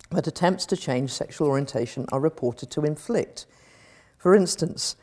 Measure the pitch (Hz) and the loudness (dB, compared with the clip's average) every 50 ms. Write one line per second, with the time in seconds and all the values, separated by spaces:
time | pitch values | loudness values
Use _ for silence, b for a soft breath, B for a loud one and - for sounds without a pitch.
0 | - - - 175 - 165 - - 170 175 185 185 - - 190 170 - - 131 127 | -10 -4 -2 -2 -2 -2 -2 2 2 2 2 0 -2 -2 -2 -2 0 -2 0 0
1 | 139 131 - - - - - - 156 147 139 135 143 139 - 117 120 120 - 135 | 0 -2 -4 -6 -8 -6 -2 0 2 2 2 2 0 0 -2 -2 -2 -2 -4 -8
2 | 123 - - 135 139 160 156 - - 123 113 - - - - - 151 151 151 - | -6 -4 -2 0 0 0 -2 0 -2 -2 -2 -4 -10 -8 -4 -2 0 -2 -2 -2
3 | - - 233 185 - - - - - b b b b b b b b b b b | -4 -2 -2 -2 -2 -2 -6 -18 -18 b b b b b b b b b b b
4 | b b b b - 180 190 208 185 165 - - 160 - - - - - - b | b b b b 4 6 8 8 6 4 0 -2 -2 -2 -2 -4 -6 -6 -6 b